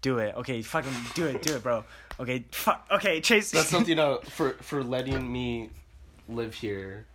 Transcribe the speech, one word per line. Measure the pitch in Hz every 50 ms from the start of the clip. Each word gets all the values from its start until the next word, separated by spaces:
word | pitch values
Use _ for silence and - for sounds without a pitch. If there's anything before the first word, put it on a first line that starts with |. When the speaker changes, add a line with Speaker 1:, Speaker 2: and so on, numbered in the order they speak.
Speaker 1:
Do | - 135 131 117
it. | 110 104 98
Okay, | - 123 - 131 113 113
fucking | - - 160 151 135 131 120 120 120 -
do | 170 170
it, | 151 131 - -
do | - 151
it, | 127 107
bro. | 127 120 113 - - - - - - - -
Okay, | 131 123 127 131 - -
fuck. | - - - 226 - - - -
Okay, | - 196 - 202 165 160
Chase. | 156 - 233 208 208 -
Speaker 2:
That's | - 165 156 -
Speaker 1:
<laughs> | 165
Speaker 2:
something, | 175 160 165 165 156
uh, | 151 143 135 120 - -
for, | - - 160 131 - -
for | - - - 143 131
letting | 120 127 127 127 131 135 131 131 123
me | 123 123 123 123 120 117 113 110 - - - - - - - - - - -
live | - 113 117 117 113 104
here. | - - 107 101 98 95 98 98 104 110 - -